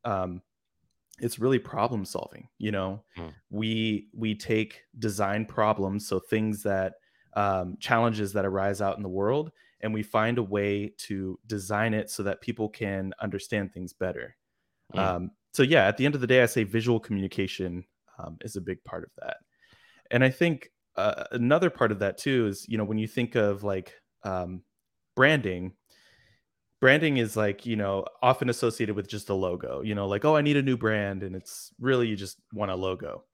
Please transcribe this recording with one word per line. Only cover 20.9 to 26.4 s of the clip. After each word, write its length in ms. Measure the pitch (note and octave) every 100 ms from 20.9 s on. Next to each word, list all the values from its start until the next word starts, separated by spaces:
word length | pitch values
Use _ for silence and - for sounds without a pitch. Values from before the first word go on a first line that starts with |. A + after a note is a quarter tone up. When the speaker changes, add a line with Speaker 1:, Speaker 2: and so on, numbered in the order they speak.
| -
Speaker 1:
uh, 280 | G#2 - -
another 380 | B2 A#2+ D#3+ F3
part 240 | - A#2
of 60 | G2+
that 180 | G2 -
too 300 | C#3+ C3 G#2+
is, 200 | G2 -
you 100 | A2
know, 60 |
when 140 | G#2 A2
you 100 | A2
think 280 | - A#2 A#2+
of, 280 | G#2 G2+
like, 300 | G2+ F#2+ F2+ - _ _
um, 400 | G2+ F#2 F2+ F2+ _ _ _ _ _ -
branding, 640 | C3+ D3+ G#2+ F2+ F#2 - _ _ _ _ _ _